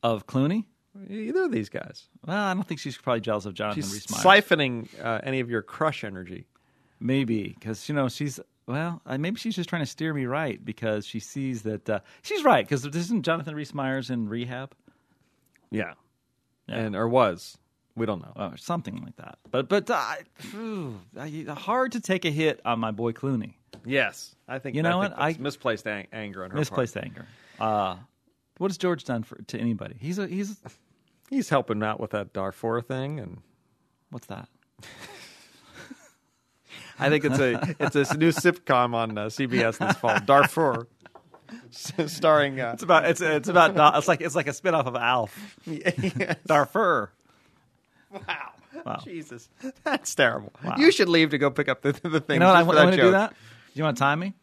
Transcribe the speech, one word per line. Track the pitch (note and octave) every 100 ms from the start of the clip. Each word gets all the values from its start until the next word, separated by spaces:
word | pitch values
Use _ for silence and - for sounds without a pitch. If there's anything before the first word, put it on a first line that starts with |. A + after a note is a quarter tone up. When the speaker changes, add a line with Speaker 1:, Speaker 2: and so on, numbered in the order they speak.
Speaker 1:
Of | A#2+ A2 -
Clooney? | C3 C#3 G#3 G#3 _ _ G3 F#3+
Speaker 2:
Either | G#3 A3 F4
of | F4+
these | G#3+ G2+
guys. | - - - _ _ D3+
Speaker 1:
Well, | G3
I | G3+
don't | F#3 G3
think | D#3
she's | C#3+ B2+
probably | - A#2+
jealous | G#2 G#2+ G2
of |
Jonathan | F2+ G#2+ G#2
Speaker 2:
She's | G2
Speaker 1:
Rhys | G#2 - -
Myers. | F#3 G3
Speaker 2:
siphoning, | G3+ D#3+ C#3 A#2+ A#2 -
uh, | A#2 A2+
any | C3+ C3
of | A#2+
your | A#2
crush | - - D#3 C#3+
energy. | G#2+ F#2+ F2+ F2+ - _ _ _ _ _
Speaker 1:
Maybe, | A#2 C3+ B2 A2+ F#2 F#2
'cause, | G#2+ A2 -
you |
know, | D3+ C3
she's, | - D3 B2+ - _ -
well, | C3+ E3 E3+ -
I, | C3
maybe | E3 A3+
she's | A#3 G3+
just | E3+
trying | E3+
to | C#3
steer | - D#3+
me | D3 B2+
right | C#3 D#3 -
because | - G#2+ A2+ G#2+ G2+
she | A2+
sees | - C#3 C3+ A#2+
that, | G#2+ G#2+ -
uh, | G#2+ - -
she's | - G4+
right, | D4+ C#3+ G2+
'cause | C#3+
isn't | C#3+ D#3 F3 A3+
Jonathan | D#3 E3 D3+
Rhys | D3+ D3
Myers | D3 C3 C3+ B2
in | B2 G#2+
rehab? | A#2 A#2+ B2+ C3+ _ _ _ _ _ _ _ _ _ _
Speaker 2:
Yeah. | G#2+ F2 D2+ _ _ _ _ _ _ -
Speaker 1:
Yeah. | A2+
Speaker 2:
And, | A2 G2
or | A#2
was. | B2 A2 F2 - - _ _ _
We | - A2+
don't | F#2+
know. | - - G2
Speaker 1:
Or | -
something | - E3+ - -
like | - -
that. | - - -
But, | C3 B2+
but, | G3+ G3
uh, | G#3
I, | A#2 D#3 - _
phew, | - G3+ A3+ G#3 D3 G#2 F2+ -
I, | D3 D3+ C#3 C#3+
hard | - B3 B3+
to | A#3+
take | - F#3
a | F3
hit | D3 D#3+ -
on | A#2 A2+
my | A2+
boy | G#2 A#2
Clooney. | A2+ C#3 B2+ G#2 - _ -
Speaker 2:
Yes. | A#2 C3+ A2 - - _ -
I | C3
think, | C#3 C#3
Speaker 1:
You |
know | E3 F3+
Speaker 2:
I | G3
think | -
Speaker 1:
what? | D3+
Speaker 2:
that's | D#3+
Speaker 1:
I |
Speaker 2:
misplaced | C3+ - B2+ G#2+ A2+
ang-, | G#2 F2+
anger | A2 G#2 F#2+
on | F#2
her | C#3+
Speaker 1:
Misplaced | D3 G#2 A#2+
Speaker 2:
part. | -
Speaker 1:
anger. | - - - - - -
Uh, | A2 G#2+ G2 F#2 A#2 _ _ _ _ _
what | F#3+
has | F3
George | F3+ E3
done | - A#2+
for, | A2 -
to | - A2+
anybody? | A#2 A2+ - B2
He's | B2+ F3+
a, | G3
he's | F#3 G3+ G#3 - - _ _ _ _ _
Speaker 2:
He's | C4+ -
helping | C#3+ A#2+ G#2+
out | G#2+ G#2+
with | A2
that | G#2 G2
Darfur | G#2 F#2+ - A2+ A#2
thing, | A#2 C3 C3+ D3+
and | F#2+ F2 _ _ _ _ _ _ _
Speaker 1:
What's | A#2 -
that? | G2 - _ _ _
Speaker 2:
<laughs> | - - - G4 - - - _ _ - - - - _ _ _ _ _ _ - - -
I | C#3
think | D3+
it's | C#3+ B2+
a, | C3 A2+ - D#3+
it's | D3 C#3+ C#3
a | D3
new | D#3+
sitcom | D3 F3 F3 - B2+ B2
on, | A#2 A2+ G#2+
uh, | G#2+
C | - C3
B | B2
S | A2+ A2
this | F#3+ -
fall, | A#2 G#2
Darfur, | G#2 C#3 C#3 - D3+ A#2 A#2 _ - - _
<laughs> | - - A#3 -
s-, | - - - D3+
starring, | D#3 D#3 D3+ C#3+ C3
uh, | A#2+
Speaker 1:
It's | A#2
about, | - E3 -
it's, | E3+
it's | E3 D3+ C#3
about, | F3 F#3
Da-, | F3+ D3+ D3
it's | D3
like, | D#3+
it's | D#3+ D3
like | C#3+
a |
spinoff | C#3 F#3 D#3+ B2+
of |
Alf. | A#2+ A#2+ B2+ G#2+ - G3+ -
Speaker 2:
<laughs> | -
Yes. | D3+ F3+ E3+ F#3 B2 - D3+ -
Speaker 1:
Darfur. | D3+ C3+ - G3 D3 G2+ _ _ _ _ _ _ _ _ _ _
Speaker 2:
Wow. | G3 - D#3+ C3+ - _ D4 E4
Speaker 1:
Wow. | -
Speaker 2:
Jesus. | - E3+ D3+ A#2 - _ C4 -
That's | - C4+ -
terrible. | - B2+ - G#2 -
Speaker 1:
Wow. | E3 -
Speaker 2:
You | D#4
should | - F3+
leave | E3+ D#3+
to | C#3+
go | C#3+
pick | C3+ C#3
up | C3
the, | C#3
the | C#3 F3 D#3
thing | -
Speaker 1:
You | C#3+
know | F3+
what? | F3+
I |
Speaker 2:
just | E3
for | D3+
Speaker 1:
wa-, |
Speaker 2:
that |
Speaker 1:
wanna | D3 F#3+
do |
Speaker 2:
joke. | -
Speaker 1:
that. | F#3+ G#3+
Do | - - - -
you | C3
wanna | D#3 B2
time | C#3 D3
me? | F#3+ F#3+